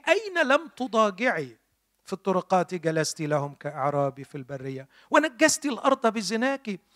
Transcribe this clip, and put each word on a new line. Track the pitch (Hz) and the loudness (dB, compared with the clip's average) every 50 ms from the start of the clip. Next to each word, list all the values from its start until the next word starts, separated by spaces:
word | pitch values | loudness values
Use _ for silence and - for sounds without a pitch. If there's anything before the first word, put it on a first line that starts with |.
| - | 2
أين | 311 349 440 453 403 359 339 302 | 2 2 2 0 -2 0 0 2
لم | 254 277 311 330 | 4 2 2 2
تضاجعي. | 240 - - 254 214 240 220 220 208 185 180 240 254 185 160 139 123 110 _ _ _ _ _ _ _ _ _ _ | -4 -8 -8 -6 0 2 2 2 2 0 0 -2 0 0 -2 -6 -8 -12 _ _ _ _ _ _ _ _ _ _
في | - 196 | -10 -10
الطرقات | - - 196 185 180 - - 190 180 165 - 185 | -4 -2 0 0 0 2 2 2 2 2 0 -4
جلست | 170 151 160 160 160 151 - - - | -4 -2 0 0 0 -2 -2 -4 -6
لهم | 156 147 151 143 143 143 143 | -2 -2 0 -2 -2 -4 -10
كأعرابي | - - 143 - 143 131 143 143 143 143 139 127 139 135 | -10 -12 -10 -6 -2 -2 0 0 0 0 0 -2 -8 -14
في | - - | -14 -14
البرية، | 143 127 - 143 127 131 135 135 131 135 - _ - _ _ | -14 -12 -12 -12 -10 -10 -10 -10 -12 -14 -18 _ -20 _ _
ونجست | - 302 302 311 240 214 320 311 - - - | 4 4 4 2 2 4 4 4 4 0 -2
الأرض | 285 233 - - 269 269 - - | -4 -4 0 2 2 2 4 2
بزناك | 226 202 226 196 170 226 220 247 269 269 262 - 220 190 - - _ _ | 0 0 0 -4 -4 -2 -2 0 -2 -2 -4 -6 -10 -10 -10 -12 _ _